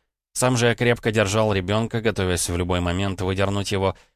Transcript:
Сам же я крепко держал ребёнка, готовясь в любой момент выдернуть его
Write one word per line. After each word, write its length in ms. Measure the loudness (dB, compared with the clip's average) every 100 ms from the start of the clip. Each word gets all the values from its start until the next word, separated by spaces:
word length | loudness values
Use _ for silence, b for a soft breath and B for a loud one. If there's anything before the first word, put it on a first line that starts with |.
| _ _ _
Сам 220 | -2 0 2
же 100 | 2
я 100 | 2
крепко 340 | 0 0 0
держал 420 | 2 2 2 2
ребёнка, 480 | 0 0 0 0 -2
готовясь 480 | -2 0 0 0 -2
в 80 | -2
любой 220 | 0 0
момент 440 | 0 0 -2 -4
выдернуть 500 | -4 0 0 -2 -2
его 240 | -2 -2 -4 b